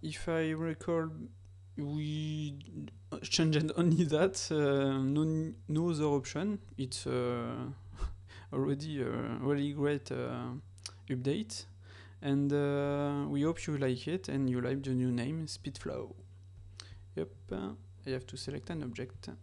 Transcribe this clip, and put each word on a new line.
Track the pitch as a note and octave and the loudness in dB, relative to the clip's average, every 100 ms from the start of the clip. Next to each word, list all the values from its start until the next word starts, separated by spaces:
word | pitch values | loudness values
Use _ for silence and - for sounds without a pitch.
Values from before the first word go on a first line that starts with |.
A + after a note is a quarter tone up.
if | D#3 D3+ - | -6 -4 0
I | E3 D#3+ | 2 2
recall, | D#3+ E3 D#3+ - E3 D#3+ D#3 - - - - - - | 0 -2 -2 0 2 2 -4 -10 -14 -20 -20 -14 -6
we | C#3+ D3+ D3+ D3+ D#3 D#3 D3+ C#3+ - - D3 - - - | -2 0 0 0 0 -2 -2 -6 -10 -10 -10 -12 -10 -8
changed | - - D#3+ D3+ D#3 - | 0 4 6 6 4 4
only | F3 D#3+ | 6 8
that, | E3+ D3+ F#3+ F#3+ - | 6 6 4 4 0
uh, | D#3 C#3+ C#3 C#3 C3+ | 4 6 6 4 4
no, | C3+ D3 D#3+ D#3+ D#3+ - - | 4 4 4 2 0 -4 0
no | D3+ F3 | 2 4
other | D#3+ | 4
option. | D3+ C#3+ C3 D3 F#3+ G3+ - - | 4 4 2 -2 0 -2 -6 -4
It's, | C3 - C3+ | -4 -2 -2
uh, | B2+ B2 B2 A#2 A#2+ B2 C#3 - - - | 0 2 0 -2 -4 -6 -8 -12 -4 -4
<laughs> | - - - - | -4 -14 -18 -6
already | C#3 C3+ C#3 D#3 D3 | 0 2 0 -2 -2
a | B2 A#2 A#2 A#2 | 0 0 -2 0
really | B2+ C#3+ C#3+ | 2 2 0
great, | C#3+ C#3+ D3 - | 0 2 0 -2
uh, | B2+ B2 B2 A#2+ B2+ - - - - - | -4 -2 -4 -6 -8 -10 -16 -16 -16 -6
update, | B2+ C3 E3 A3 - - - - - - - | -2 0 0 -2 -8 -12 -18 -20 -18 -18 -8
and, | C#3 C#3 C#3+ | 0 2 4
uh, | C#3+ C#3+ C#3+ C#3+ C#3+ C#3+ C#3+ C#3+ | 4 2 2 2 2 2 0 0
we | C#3+ | 2
hope | D3 E3+ - | 2 2 -2
you | D3 | 0
like | C3+ B2+ - | 2 0 -2
it | F3+ F#3 | -4 -2
and | C#3 C3 | 2 2
you | B2 | 2
like | B2 C3+ | 2 0
the | C3+ | 2
new | B2+ B2+ | 2 4
name, | A#2+ A#2+ D#3+ D#3 | 2 0 -2 -4
Speedflow. | - - C3+ - C3 A2 - - - - - - - - - - | -6 -8 -6 -4 -4 -6 -10 -16 -18 -18 -18 -16 -14 -14 -14 -10
Yep, | - E2 - - | -6 -6 -6 -8
uh, | F#2+ - G#3+ - - - | -4 -4 -6 -14 -14 -4
I | |
have | B2+ B2+ | -4 -4
to | C3+ | -8
select | - C#3+ - | -6 -6 -6
an | E3+ | -4
object | C#3 A2+ B2+ - - - | -4 -6 -8 -8 -12 -12